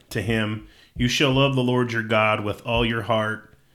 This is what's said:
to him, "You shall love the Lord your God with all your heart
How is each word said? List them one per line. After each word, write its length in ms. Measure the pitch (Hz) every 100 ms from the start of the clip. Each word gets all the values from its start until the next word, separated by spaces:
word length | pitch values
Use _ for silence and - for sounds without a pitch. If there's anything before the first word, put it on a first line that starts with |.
| -
to 100 | 120
him, 460 | 101 113 107 107 - - _ -
"You 120 | 123
shall 220 | - 147
love 220 | 131 139 131
the 80 |
Lord 280 | 123 123 123
your 120 | 113
God 420 | 110 110 107 107 104
with 200 | 98 -
all 200 | 117 117
your 160 | 117
heart 520 | 104 113 107 107 - - _